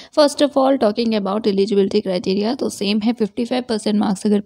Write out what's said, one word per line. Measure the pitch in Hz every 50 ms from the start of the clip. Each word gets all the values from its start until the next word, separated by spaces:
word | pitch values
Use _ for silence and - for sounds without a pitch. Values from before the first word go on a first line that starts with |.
| - - - -
First | 302 285 277 - 294
of | 269 - 277
all, | 262 262 277 269 -
talking | 208 208 - 240 226 220 214
about | 196 190 196 220 226 220
eligibility | 196 190 196 208 208 196 196 190 - 214 208
criteria, | 196 185 180 - 196 190 202 202 214 262 269
तो | - -
सेम | - - 202 196 208 220
है, | 202 233 240
फिफ्टी | - 220 196 - - 240
फ़ाइव | 226 254 254 247 -
परसेंट | 226 208 - 214 208 208
मार्क्स | 214 196 196 185 -
अगर | 220 208 202 208